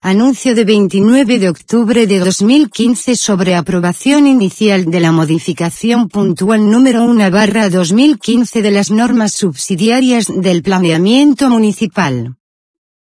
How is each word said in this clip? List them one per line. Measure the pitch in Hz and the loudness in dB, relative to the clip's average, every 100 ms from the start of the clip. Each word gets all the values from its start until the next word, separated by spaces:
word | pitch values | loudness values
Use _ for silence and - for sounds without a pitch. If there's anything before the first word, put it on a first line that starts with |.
Anuncio | 180 196 247 262 262 233 | 0 0 2 0 -2 0
de | 208 | 2
veintinueve | 214 196 196 208 254 247 240 | 2 2 0 2 2 2 0
de | 190 | -2
octubre | 165 - 226 220 233 220 | -4 -4 -2 0 0 2
de | 196 | 0
dos | 180 185 | 0 0
mil | 202 277 294 | 2 2 2
quince | - 233 247 - 240 | -2 -2 -2 -2 -4
sobre | - 196 185 | -2 -2 0
aprobación | 175 160 180 175 180 - 285 285 | -2 -2 -4 -4 -4 0 2 4
inicial | 262 190 - 214 190 175 | 2 0 -2 0 0 0
de | 170 | 0
la | 170 | 0
modificación | 165 160 160 - 160 170 - 226 240 220 | 0 0 -2 -4 -6 -6 -4 -2 0 -2
puntual | 208 196 165 190 220 208 | -2 -2 -2 0 0 2
número | 226 262 233 | 4 2 2
uno | 233 240 202 | 2 2 2
barra | 185 214 208 208 | 2 0 0 0
dos | 180 170 | 0 0
mil | 208 294 269 | 2 2 0
quince | - 233 240 233 | -2 -2 0 -2
de | 214 | 0
las | 202 190 | 0 0
normas | 214 233 240 214 | 0 0 0 -2
subsidiarias | - 196 139 - 180 220 247 254 240 208 - | -2 -4 -6 -6 -2 0 0 2 0 -2 -2
del | 185 175 | 0 0
planeamiento | 175 190 175 165 185 247 294 262 277 | 0 0 0 0 2 2 2 2 0
municipal. | 233 214 190 220 - 160 127 120 127 _ _ _ _ _ _ | 2 0 -2 -4 -2 -4 -4 -8 -12 _ _ _ _ _ _